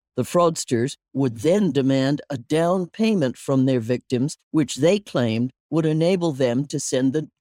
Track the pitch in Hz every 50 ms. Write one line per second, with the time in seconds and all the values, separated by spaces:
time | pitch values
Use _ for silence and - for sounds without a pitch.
0 | _ _ _ 131 123 - - 175 175 165 160 - - - 127 113 123 143 - -
1 | _ _ - 131 139 127 117 113 104 156 185 208 202 165 127 139 131 135 135 135
2 | 131 139 147 139 - - 139 143 - - 151 160 165 170 185 190 180 160 - -
3 | 226 220 214 185 139 127 117 - - - 139 135 131 135 131 123 110 113 123 117
4 | - - 127 117 131 156 - - _ _ - 156 139 - - 127 143 170 202 208
5 | - - - 147 123 113 110 117 123 127 - _ _ _ 143 165 160 156 156 160
6 | 165 175 196 175 170 165 139 131 135 120 117 131 147 143 - 143 - - 139 127
7 | 131 135 127 156 156 - _ _